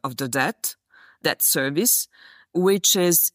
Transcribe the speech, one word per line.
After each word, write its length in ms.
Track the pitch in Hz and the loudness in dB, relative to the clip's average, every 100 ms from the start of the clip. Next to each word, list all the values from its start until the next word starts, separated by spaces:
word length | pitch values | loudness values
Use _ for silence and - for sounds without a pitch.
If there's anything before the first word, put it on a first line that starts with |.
of 120 | 135 123 | -8 -8
the 100 | 135 | -4
debt, 480 | 135 147 - - - _ - - _ | -2 -2 -2 -10 -10 _ -20 -20 _
debt 180 | 160 - | -4 -2
service, 640 | - 151 135 143 240 - - _ - - _ | 0 0 0 0 0 0 -2 _ -20 -20 _
which 420 | 170 185 196 - 196 | 0 2 2 2 2
is 360 | 180 165 - | 2 2 0